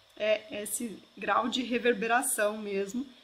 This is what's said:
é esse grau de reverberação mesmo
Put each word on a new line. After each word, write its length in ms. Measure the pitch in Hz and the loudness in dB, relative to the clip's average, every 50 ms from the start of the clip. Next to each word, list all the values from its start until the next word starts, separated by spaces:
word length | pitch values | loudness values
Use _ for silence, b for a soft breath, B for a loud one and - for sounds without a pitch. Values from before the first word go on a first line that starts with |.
| _ _ - | _ _ -6
é 460 | - 208 214 214 214 - - 240 208 | -2 2 2 2 0 0 -8 -10 -8
esse 360 | 214 214 - - 240 220 175 - - - - | -6 -6 -6 -4 -6 -6 -8 -12 -16 -20 -14
grau 320 | 196 208 208 196 208 233 247 | -6 -2 2 2 2 2 2
de 140 | - 254 | -2 -2
reverberação 960 | 240 220 247 233 214 240 240 190 226 226 233 254 269 - - 226 208 208 220 220 | -2 0 0 2 4 4 2 2 2 2 2 2 2 2 2 2 2 2 2 -2
mesmo 480 | 208 202 196 196 196 196 - 240 285 B B B | -6 -4 -2 -2 -2 -2 -4 -6 -6 B B B